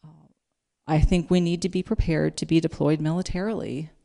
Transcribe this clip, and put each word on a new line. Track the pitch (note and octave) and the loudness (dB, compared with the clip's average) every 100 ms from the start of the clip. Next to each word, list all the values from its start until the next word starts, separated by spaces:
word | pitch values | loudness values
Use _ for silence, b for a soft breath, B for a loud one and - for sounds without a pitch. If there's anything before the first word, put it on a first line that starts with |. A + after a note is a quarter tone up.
Uh, | D#3 D#3 D#3+ _ _ _ _ _ - | -20 -20 _ _ _ _ _ _ 0
I | D#3 | 2
think | - F#3 D#3+ | 4 2 2
we | F3+ | 2
need | E3+ F3 | 2 0
to | F3+ | -2
be | F#3 | -4
prepared | F#3 A3 - D#3 D#3 - | -4 -2 0 2 0 -2
to | D#3+ | 2
be | D#3+ | 2
deployed | D#3+ - D3 D#3 | 2 0 0 0
militarily | D#3 E3+ F3+ F3+ G3+ A3+ - B2 D#3 _ | 0 -2 -4 -4 -4 -6 -6 -8 -10 _